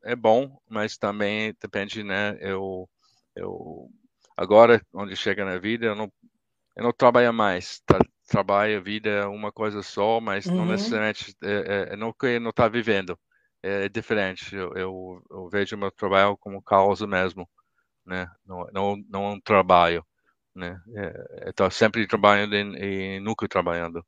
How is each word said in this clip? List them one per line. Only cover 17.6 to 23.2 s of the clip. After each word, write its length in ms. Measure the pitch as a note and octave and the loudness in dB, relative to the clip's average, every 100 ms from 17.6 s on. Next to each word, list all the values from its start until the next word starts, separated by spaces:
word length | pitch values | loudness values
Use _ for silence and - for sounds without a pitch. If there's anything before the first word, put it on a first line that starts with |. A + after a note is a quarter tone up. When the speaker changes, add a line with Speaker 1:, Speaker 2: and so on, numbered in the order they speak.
| _ _ _ _ - | _ _ _ _ -10
Speaker 1:
né, 200 | F#2 F2+ F2 G2 | -8 -8 _ _
não, 200 | F#2 F2+ | -14 -10
não, 240 | G2 G2+ G2+ G2+ | -4 -4 -4 -8
não 240 | G2 G2+ | -6 -6
um 60 | G2+ | -6
trabalho, 640 | - G#2 F#2 F2+ E2+ E2+ - _ _ _ _ | 4 4 8 6 6 2 -6 _ _ _ _
né, 260 | F#2+ F2+ F#2 F2 A2+ | -12 -12 -12 -16 -10
é, 520 | F#2+ - - - - | -10 -10 -18 -16 -14
eu 40 | |
tô 160 | - F#2+ | 0 0
sempre 360 | - A2 A2+ G#2 | 4 2 2 0
trabalhando 460 | A2+ G2+ G2+ G#2 G2+ | 4 6 6 4 -2
e, 600 | G2+ D#2+ G2 F#2+ F#2+ | -2 -6 -6 -4 -6
e 40 | F#2+ | -6